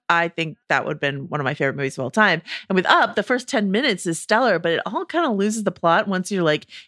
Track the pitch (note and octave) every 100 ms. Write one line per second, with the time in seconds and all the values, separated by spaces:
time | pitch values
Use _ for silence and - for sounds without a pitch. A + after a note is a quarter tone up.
0 | - E3+ E3+ - D#3+ - - C#3 B2+ D3+
1 | C#3+ C#3 C#3 D3 C3 - C#3 C#3 C3+ -
2 | B2+ - G#3 E3 - - - F#3 F3+ E4+
3 | B3+ - G3 B3+ B3 B3+ G3+ G3 D#3 F3+
4 | F3 E3 - G#3+ B3 E3+ E3+ D#3+ - B3+
5 | F#4 D#4+ E4 G3+ G3+ A3 G3+ F#3 E3+ E3+
6 | G#3 F#3 F3+ G3 E3 D3+ - -